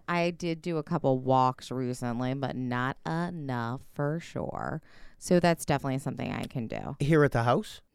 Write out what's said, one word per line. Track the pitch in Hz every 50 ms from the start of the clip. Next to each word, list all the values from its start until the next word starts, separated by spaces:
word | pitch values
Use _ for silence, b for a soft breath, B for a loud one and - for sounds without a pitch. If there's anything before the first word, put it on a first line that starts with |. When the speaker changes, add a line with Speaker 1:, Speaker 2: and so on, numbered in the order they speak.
| -
Speaker 1:
I | - 175 175 170 175
did | 170 - 175 170 165 160
do | - 180 165
a | 151 147
couple | - 170 147 143 139 131 131
walks | 131 127 131 131 127 127 127 - - -
recently, | 123 131 127 123 127 - 123 120 117 120 127 127 135
but | 139 135 131 -
not | 127 127 123 123 123 127 135 - - -
enough | 160 160 165 175 175 180 165 143 135 127 120 117 117 123 139 - - -
for | - 147 143 160 170
sure. | - - - - - - - - - 67 - 160 b b b b b b b
So | b - - 185 175
that's | 175 175 165 - -
definitely | - 143 131 - 135 131 131
something | - 131 123 127 123 101 98
I | - -
can | - - 135 113
do. | - - 53 50 - 143 -
Speaker 2:
Here | 143 143 160 147 147
at | 135
the | - 117 117
house? | 120 127 202 214 - - - _ _